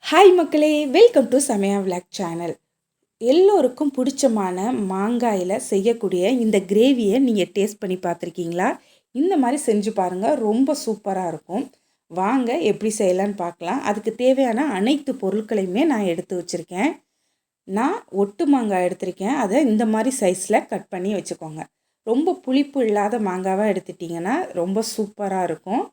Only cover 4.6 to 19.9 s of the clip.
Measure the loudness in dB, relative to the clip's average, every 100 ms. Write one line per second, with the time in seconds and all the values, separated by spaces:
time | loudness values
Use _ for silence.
4.6 | -4 -2 -4 -2 -2 0 0 0 -2 -4
5.6 | -2 0 0 0 -2 0 0 2 2 0
6.6 | 2 4 4 4 2 2 2 2 -2 -2
7.6 | -2 -4 -6 -4 -4 -6 -8 -8 -6 -2
8.6 | -2 -2 _ _ _ -2 0 2 2 0
9.6 | 0 0 0 -2 -4 -2 -2 0 0 0
10.6 | 0 0 -4 -6 -6 -4 -6 -8 -8 -8
11.6 | -8 _ _ _ _ -4 0 0 0 0
12.6 | 0 0 -2 0 0 2 -2 -4 -8 -6
13.6 | -6 -4 -4 -4 -4 0 2 4 2 0
14.6 | -2 0 0 0 -2 -4 -4 -4 -4 -4
15.6 | -2 0 0 0 -2 -4 -4 -8 -6 -10
16.6 | -8 -4 -4 -4 _ _ _ _ _ _
17.6 | -8 -4 -2 -4 -6 -2 -2 -2 0 2
18.6 | 2 0 -2 -2 -8 -6 -4 -2 0 2
19.6 | 2 2 0